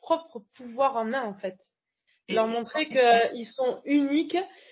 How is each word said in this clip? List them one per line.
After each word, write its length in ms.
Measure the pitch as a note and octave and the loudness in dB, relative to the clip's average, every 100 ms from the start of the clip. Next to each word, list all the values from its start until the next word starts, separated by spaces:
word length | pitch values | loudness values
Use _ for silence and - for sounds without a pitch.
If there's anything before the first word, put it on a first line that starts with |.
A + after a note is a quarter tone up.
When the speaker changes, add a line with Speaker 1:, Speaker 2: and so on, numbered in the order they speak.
Speaker 1:
propre 420 | - E4 - - - - | -4 -4 -4 -18 -18 -20
pouvoir 400 | B3 A3+ C#4 A#3 | -12 -2 0 0
en 80 | |
main 180 | A3 C4 | -2 -4
en 120 | A#3 | -6
fait, 220 | G3 F#3+ F#3 _ _ _ _ _ _ - | -8 -10 -10 _ _ _ _ _ _ -4
Speaker 2:
Et 60 | |
Speaker 1:
leur 140 | G#3 A3 | 0 0
montrer 380 | A#3 A3+ D4+ D4+ | -2 -4 -4 0
que, 120 | C4 | 4
euh, 320 | A#3+ A#3 A3+ | 6 6 4
ils 120 | B3 A3+ | -2 -4
sont 340 | - B3+ A#3+ | -2 -2 -4
uniques 520 | - C#4+ C#4 D4 D4+ E4+ F#4+ - - | 0 0 2 0 0 -2 -4 -12 -20